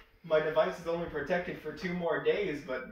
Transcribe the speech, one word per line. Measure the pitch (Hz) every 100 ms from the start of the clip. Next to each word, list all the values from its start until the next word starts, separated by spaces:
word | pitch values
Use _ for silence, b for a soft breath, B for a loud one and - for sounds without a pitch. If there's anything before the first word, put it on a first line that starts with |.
| B - 165
My | 156
device | 156 151 175 175
is | 165
only | 170 165
protected | 151 139 175 - 147
for | 156
two | 151 185
more | 175 170 151
days, | 156 208 190 143 131
but, | 127 120